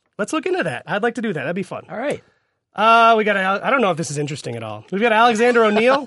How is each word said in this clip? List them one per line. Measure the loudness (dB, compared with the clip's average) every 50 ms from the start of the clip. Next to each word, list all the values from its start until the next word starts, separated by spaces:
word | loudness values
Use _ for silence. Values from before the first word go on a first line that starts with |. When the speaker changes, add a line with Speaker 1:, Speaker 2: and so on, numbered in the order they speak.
| _ _ _ -8
Speaker 1:
let's | -8 -6 -6
look | -6 -4
into | -2 -4 -2 -2
that. | -4 -6 -8 -8 -6
I'd | -4 -2 -2
like | -2 -4
to | -4 -6
do | -6 -6
that. | -6
That'd | -6 -6 -6
be | -6 -8
fun. | -8 -10 -14 -14 -12
Speaker 2:
All | -12 -8
right. | -6 -6 -6 -8 -10 _ _ _ _ _ _ _ _ _ _
Speaker 1:
Uh, | 0 2 4 6 6 6 6 4
we | 4 2
got, | 0 0
Al-, | 0 0 -2 -2 -2 -2
I | -2
don't | 0 0
know | 0 0 0
if |
this | -2 -6 -6
is | -6 -6
interesting | -6 -6 -8 -10 -10 -10 -10
at | -10 -10
all. | -12 -12 -14 -12 -8
We've | -4 -2
got | 0 2 4
Alexander | 4 4 4 4 4 2 2 4 4 4
O'Neill. | 4 4 2 4 2 2 2 0